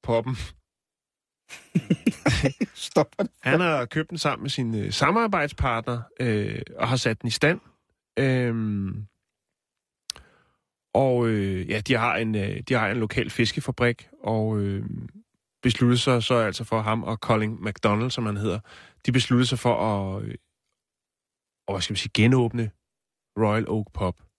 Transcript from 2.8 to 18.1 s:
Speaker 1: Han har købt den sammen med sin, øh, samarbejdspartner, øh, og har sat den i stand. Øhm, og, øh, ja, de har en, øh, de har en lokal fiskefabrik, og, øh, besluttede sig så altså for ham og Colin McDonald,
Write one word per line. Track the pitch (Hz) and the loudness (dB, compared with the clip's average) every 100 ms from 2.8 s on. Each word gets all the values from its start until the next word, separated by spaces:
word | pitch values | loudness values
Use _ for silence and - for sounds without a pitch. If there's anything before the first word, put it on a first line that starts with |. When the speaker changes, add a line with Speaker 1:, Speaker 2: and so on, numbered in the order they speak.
| - - 226 - 202 _ | -2 0 0 -2 -6 _
Speaker 1:
Han | 127 151 | 0 2
har | 180 147 120 | 2 0 0
købt | 156 160 | -4 -4
den | 170 | -2
sammen | 147 123 | -2 -2
med | 120 | -4
sin, | - 120 110 | -4 -2 -2
øh, | 101 | -4
samarbejdspartner, | 101 139 208 226 190 147 - 135 113 113 120 - - | 0 2 2 2 0 -2 -2 -2 0 -2 -6 -8 -4
øh, | 123 107 - - - - | 0 0 0 -6 -8 -4
og | 117 | 0
har | 127 | 0
sat | 120 113 | 0 -2
den | 120 | -4
i | |
stand. | - 143 185 - _ _ _ _ - | 2 2 2 -6 _ _ _ _ -2
Øhm, | 135 127 123 117 110 104 95 98 101 _ _ _ _ _ _ _ _ _ _ - - _ _ _ _ _ _ | 0 2 0 -2 -2 -2 -4 -6 -12 _ _ _ _ _ _ _ _ _ _ -16 -16 _ _ _ _ _ _
og, | - 135 123 117 | 2 4 4 2
øh, | 107 98 95 90 | 2 0 -2 -2
ja, | 104 | -4
de | 107 | 0
har | 120 117 85 | 2 2 0
en, | 113 107 | 0 0
øh, | 98 98 | -2 -4
de | - | -2
har | 127 107 | 0 0
en | 120 | 0
lokal | 110 - - | -2 -2 -4
fiskefabrik, | - 113 - - - 123 117 - - | 0 -2 0 -6 0 0 0 -10 -8
og, | 101 110 110 107 | -2 0 0 0
øh, | 101 98 107 - - 208 _ _ _ _ | -2 -2 -6 -10 -12 -18 _ _ _ _
besluttede | 127 117 123 120 | -2 2 4 4
sig | 139 123 | 2 2
så | 110 123 | 2 2
altså | 107 92 | 2 -2
for | 117 113 | -2 -2
ham | 107 113 | 0 -2
og | 90 110 | -2 -6
Colin | - 123 107 107 | 0 0 0 -4
McDonald, | 101 98 110 104 123 | -8 -2 0 2 0